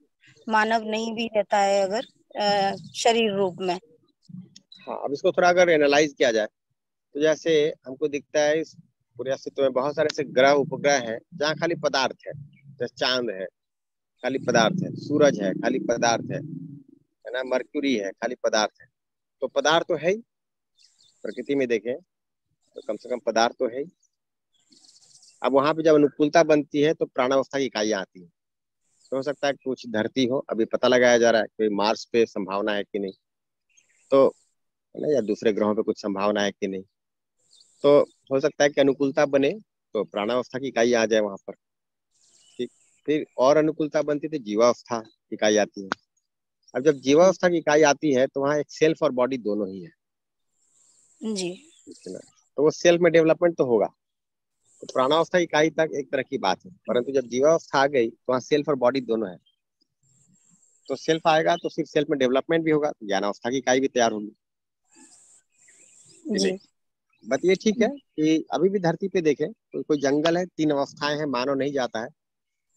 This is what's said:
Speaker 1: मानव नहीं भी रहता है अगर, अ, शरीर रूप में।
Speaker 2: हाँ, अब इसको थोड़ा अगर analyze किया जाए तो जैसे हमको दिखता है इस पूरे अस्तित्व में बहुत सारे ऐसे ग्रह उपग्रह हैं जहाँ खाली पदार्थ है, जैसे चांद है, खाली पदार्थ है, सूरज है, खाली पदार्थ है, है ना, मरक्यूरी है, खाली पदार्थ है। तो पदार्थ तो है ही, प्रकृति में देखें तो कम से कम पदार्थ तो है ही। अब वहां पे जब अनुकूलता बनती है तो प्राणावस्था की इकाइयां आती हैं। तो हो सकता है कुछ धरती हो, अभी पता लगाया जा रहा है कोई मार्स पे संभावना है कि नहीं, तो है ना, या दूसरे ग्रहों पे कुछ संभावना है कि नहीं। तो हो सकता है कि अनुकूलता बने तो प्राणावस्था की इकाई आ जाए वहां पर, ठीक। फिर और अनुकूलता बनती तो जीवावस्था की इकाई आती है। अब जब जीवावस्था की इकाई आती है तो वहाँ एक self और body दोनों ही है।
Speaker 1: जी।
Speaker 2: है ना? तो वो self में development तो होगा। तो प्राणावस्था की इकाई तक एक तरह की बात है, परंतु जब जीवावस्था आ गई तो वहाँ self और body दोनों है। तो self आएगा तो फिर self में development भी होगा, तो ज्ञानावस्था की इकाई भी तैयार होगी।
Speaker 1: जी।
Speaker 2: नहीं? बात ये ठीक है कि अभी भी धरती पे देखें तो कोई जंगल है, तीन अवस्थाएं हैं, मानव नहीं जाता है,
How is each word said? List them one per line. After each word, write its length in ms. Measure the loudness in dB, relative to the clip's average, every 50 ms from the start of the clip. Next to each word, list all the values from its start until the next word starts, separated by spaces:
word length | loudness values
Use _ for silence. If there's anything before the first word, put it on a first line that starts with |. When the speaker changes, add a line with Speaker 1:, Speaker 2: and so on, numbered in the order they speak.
| _ _ _ _ _ -20 _ _ -6 -2
Speaker 1:
मानव 340 | 0 0 2 2 0 -2 -2
नहीं 300 | -4 -6 -6 -6 -6 -6
भी 140 | -6 -6
रहता 300 | -4 -2 -2 -2 0 0
है 260 | 2 2 2 2 2 0
अगर, 220 | 0 -2 -4 -6 -10 _ _ _ _ -6
अ, 400 | -2 0 0 2 2 0 -2 -4
शरीर 560 | -6 -12 -14 -6 0 2 2 2 2 2 0
रूप 240 | 0 0 -2 -2 -4 -4
में। 200 | -4 -4 -4 -6 -8 _ _ _ _ _ _ _ _ -20 -20 -20 -20 -20 -20 -20 _ _ -20 -18 -14
Speaker 2:
हाँ, 140 | -12 -10 -8 -6
अब 100 | -6 -4
इसको 180 | -2 -2 0
थोड़ा 180 | 2 4 4 4
अगर 200 | 6 6 6 6
analyze 440 | 6 4 4 4 4 4 2 2 0
किया 180 | 0 2 2
जाए 160 | 2 2 0 -2 _ _ _ _ _ _ _ _ _ _ _ _ -4
तो 80 | 0
जैसे 540 | 0 0 0 0 0 0 2 2 2 0 -2 -6 -14
हमको 220 | -16 -8 -6 -6
दिखता 320 | -4 -4 -6 -8 _ 0 0
है 220 | 2 2 0 0
इस 160 | -4 -6 -12 -20 -20 _ _ _ _ _ _ -10
पूरे 120 | -6 -6
अस्तित्व 300 | -6 -6 -8 -8 -4 -2
में 120 | 0 0 0
बहुत 220 | 0 -2 -2 -2
सारे 120 | -2 -2 -2
ऐसे 120 | -2 -6 -8
ग्रह 280 | -2 2 4 4 6
उपग्रह 420 | 4 4 0 -2 -4 -2 0 2 2
हैं 260 | 2 0 -4 -8 -8 -10 _ -8
जहाँ 220 | -4 -4 -4 -2
खाली 200 | -2 -4 -4 -2
पदार्थ 420 | -2 -4 -2 0 0 -2 -2 -4 _ -16
है, 60 | -16 -16 -16 -18 -20 _ _ _ -20 -14
जैसे 220 | -12 -12 -10 -8
चांद 320 | -6 -4 -2 -2 -2 -4 -6
है, 160 | -6 -8 -10 -12 _ _ _ _ _ _ _ _ _ _ _ _ _ _ -6
खाली 160 | -6 -6 -4
पदार्थ 360 | -2 0 2 2 2 2 0 -2 -6
है, 120 | -8 -8
सूरज 460 | -10 -8 -4 0 2 2 2 2 0
है, 120 | -2 -4 -4
खाली 260 | -2 -2 -4 -4 -2
पदार्थ 460 | -2 -4 -2 0 0 0 0 -2 -4 -6
है, 60 | -8 -10 -10 -10 -12 -14 -14 -16 -18 -20 -20 _ _ _ _
है 240 | _ _ _ -14 -10 -10
ना, 100 | -8 -4
मरक्यूरी 520 | -2 -4 -4 -4 _ -8 -4 -2 -2 -2
है, 160 | -2 -4 -6
खाली 240 | -8 -8 -8 -8 -6
पदार्थ 460 | -4 -4 -2 0 0 0 -2 _ _
है। 60 | -20 _ _ _ _ _ _ _ _ _ _ -10
तो 60 | -8
पदार्थ 400 | -6 -2 0 2 4 4 2 2
तो 80 | 0 -4
है 160 | -2 0 -2
ही, 60 | -2 -2 -6 _ _ _ _ _ _ _ _ _ _ _ _ _ _ _ _ _ _ _ -14
प्रकृति 320 | -12 -10 -8 -6 -4 -2
में 120 | -2 0
देखें 280 | 0 -2 -2 -2 -4 -8 -8 -10 _ _ _ _ _ _ _ _ _ _ _ _ _ _
तो 60 | -14 -10
कम 100 | -10 -10
से 120 | -10 -8 -8
कम 100 | -8 -6
पदार्थ 340 | -4 -2 2 2 2 2 0
तो 140 | -2 -6
है 140 | -4 -4 -8
ही। 100 | -10 -12 -14 _ _ _ _ _ _ _ _ _ _ _ _ _ _ _ _ _ _ _ _ _ _ _ -20 _ _ -20 _ -6 -2
अब 100 | 0 2
वहां 200 | 2 2 2 0
पे 100 | 2 4
जब 120 | 4 6
अनुकूलता 480 | 6 4 2 2 0 0 2 4 4 4
बनती 380 | 4 2 0 0 -2 -2 0
है 120 | 0 0 0
तो 120 | -2 -6
प्राणावस्था 540 | -6 -2 -2 0 2 2 0 0 -2 -4 -4
की 60 | -4
इकाइयां 360 | -4 -2 -2 -2 -2 -2 -4
आती 200 | -6 -8 -14 -20
हैं। 100 | -20 -20 _ _ _ _ _ _ _ _ _ _ _ _ _ _ _ -8
तो 60 | -8
हो 60 | -6 -6
सकता 240 | -6 -6 -4 -4
है 60 | -4 -4
कुछ 340 | -4 -6 -8 -8 -8 -8
धरती 380 | -4 -2 -2 -2 -2 0 0 0
हो, 200 | 0 0 -2 -4 -4
अभी 160 | -2 -2 -2
पता 220 | -2 0 0 2
लगाया 300 | 4 4 6 6 6 6
जा 140 | 6 6 4
रहा 100 | 4 2
है 60 | 0
कोई 220 | -2 _ -2 -2 -2
मार्स 360 | 0 0 0 0 0 -2 -4
पे 200 | -2 0 0 0
संभावना 480 | 0 -2 -6 -6 -4 -4 -4 -2 -2 -4
है 100 | -4 -6
कि 160 | -6 -8 -8
नहीं, 140 | -8 -8 -10 _ _ _ _ _ _ _ _ _ _ _ _ _ _ _ _ _ _ 2
तो 160 | 4 4 4 4 2 _ _ _ _ _ _ _ _ _ _ _ -10
है 120 | -6 -2
ना, 60 | 0 0
या 80 | 0
दूसरे 320 | 0 -2 -2 -2 -2 -2 0
ग्रहों 220 | 0 0 0 0
पे 60 | -2
कुछ 200 | -2 -4 -4 -4
संभावना 400 | -6 -6 -4 -2 -2 0 0 0
है 100 | -2 -2
कि 160 | -4 -6 -6
नहीं। 160 | -6 -6 -8 -12 _ _ _ _ _ _ _ _ _ _ _ _ _ _ _ _ _ _ _ 2
तो 180 | 4 4 4
हो 380 | 4 2 _ _ _ -4 -2 0
सकता 240 | 0 -2 0 0 0
है 60 | 2
कि 120 | 2 2
अनुकूलता 440 | 2 2 2 2 0 -2 0 0 2
बने 280 | 2 2 2 2 0 -2 -4 -12 _ _ _ _ _ -6
तो 100 | -6 -6
प्राणावस्था 560 | -4 -4 -4 -4 -2 -2 -4 -4 -6 -8 -10
की 80 | -8
इकाई 260 | -4 0 0 2 2 2
आ 120 | 2 2
जाए 140 | 2 2 0
वहां 180 | 0 -2 -6 -10 _
पर, 60 | -18 -20 _ _ _ _ _ _ _ _ _ _ _ _ _ _ _ _ _ _ _ _
ठीक। 140 | -10 -10 -10 _ _ _ _ _ _ _
फिर 200 | -2 -2 -2 -4 -6 _
और 200 | 2 4 4 4
अनुकूलता 440 | 4 2 0 0 -2 -4 -4 -2 -2
बनती 260 | -2 -2 -4 -4 -4
तो 100 | -6 -8
जीवावस्था 600 | -8 -6 -4 0 2 4 4 2 0 -4 -8 -8 -8
की 360 | -8 -10 _ _ _ -14 -6
इकाई 220 | -2 0 2 2
आती 260 | 2 0 -2 -4 -8 -8
है। 60 | -8 -8 -10 _ _ _ _ _ _ _ _ _ _ _ _ _ _ -6
अब 80 | -2 0
जब 80 | 0
जीवावस्था 580 | 0 2 2 2 4 6 6 4 4 2 0 0
की 80 | 0
इकाई 240 | 0 0 2 4 4
आती 320 | 6 4 4 2 0 0 2
है 140 | 2 0
तो 140 | 0 -2 -2
वहाँ 180 | -2 -2 -2 -2
एक 60 | -4 -6
self 340 | -4 0 0 0 2 0 -2
और 80 | -2
body 260 | 0 0 -2 -2 -2
दोनों 320 | -4 -4 -4 -4 -4 -4 -6
ही 140 | -8 -12 -16
है। 80 | -18 -20 _ _ _ _ _ _ _ _ _ _ _ _ _ _ _ _ _ _ _ _ _ _ _ _ -12 -8
Speaker 1:
जी। 480 | -8 -6 -6 -6 -8 -8 -12 -18 _ _ _ _ -20
Speaker 2:
है 240 | -20 -18 -16 -14 -14
ना? 60 | -14 -16 _ _ _ _ _ _
तो 60 | 0 0
वो 80 | 0
self 300 | 0 2 2 2 4 4
में 100 | 4 4
development 460 | 4 4 4 4 2 2 0 0 0
तो 80 | 0 0
होगा। 220 | 2 2 2 2 0 -4 _ _ _ _ _ _ _ _ _ _ _ _ _ _ _ _ _
तो 60 | -14 -6 -2
प्राणावस्था 440 | -2 0 2 2 0 0 0 0
की 60 | -2 0
इकाई 260 | 0 2 2 2 2
तक 200 | 0 0 -2 -2 -4
एक 160 | -8 -8 -4
तरह 100 | -4 -4
की 160 | -4 -4 -6
बात 280 | -4 -2 -2 -2 -4 -6
है, 60 | -18
परंतु 400 | -20 _ _ -4 -2 -2 -2 -2
जब 160 | -2 -2 -2
जीवावस्था 520 | -2 -2 2 2 2 2 2 0 -2 0 2
आ 80 | 2
गई 220 | 2 2 0 0 0
तो 80 | -4 _ _ -4
वहाँ 100 | -4 -4
self 300 | -2 0 -2 0 0 0
और 60 | -2
body 260 | 0 0 0 0 0
दोनों 300 | -2 -2 -4 -4 -4 -6
है। 60 | -10 -14 _ _ _ _ _ _ _ _ _ _ _ _ _ _ _ _ _ _ _ _ _ _ _ _ _ _ _ _ _
तो 80 | -10 -10
self 260 | -6 -2 -2 -2 0 2
आएगा 280 | 2 2 2 2 0 0
तो 140 | -2 -4 -6
फिर 160 | -6 -6 -6
self 240 | -2 -2 -2 0 0
में 100 | 0 0
development 440 | 2 2 2 0 0 0 0 0 2
भी 80 | 2
होगा, 200 | 2 2 0 -2
तो 160 | -6 -6 -6
ज्ञानावस्था 420 | -2 -2 -2 -2 -2 -4 -4 -6 -4
की 80 | -4
इकाई 220 | -2 0 0 0 2
भी 80 | 0
तैयार 240 | 0 0 0 0 0
होगी। 200 | 0 -4 -8 -12 -14 _ _ _ _ _ _ _ _ _ _ _ _ _ -20 -20 _ _ _ _ _ _ _ _ _ _ _ _ _ _ _ _ _ _ _ _ _ _ -8 -4 -2
Speaker 1:
जी। 80 | 0 0
Speaker 2:
नहीं? 120 | -2 -2 -6 _ _ _ _ _ _ _ _ _ _ _ _ -8
बात 140 | -6 -4 -2 0
ये 100 | 0 0
ठीक 260 | 0 0 0 0 0
है 80 | 0 -2
कि 560 | -2 -6 _ _ _ -2 0 0 0 0 -2 -4 -4
अभी 160 | -2 0 0
भी 100 | 0 0
धरती 280 | -2 -2 -2 -2 -4
पे 140 | -4 -2 0
देखें 300 | 0 0 0 0 -2 -6
तो 320 | -8 _ _ _ -10 -6 -4
कोई 140 | -2 -2
जंगल 400 | 0 0 0 0 2 2 0 0
है, 80 | 0 -4
तीन 260 | -6 _ -2 -2 0
अवस्थाएं 460 | 0 0 -2 -4 -6 -6 -4 -4 -4
हैं, 80 | -4 -4
मानव 280 | -4 -4 -2 -2 -2 -2
नहीं 200 | -2 -2 -2 -2
जाता 260 | -4 -4 -4 -4 -6
है, 100 | -8 -10 -12 _ _ _ _ _ _ _ _ _ _ _ _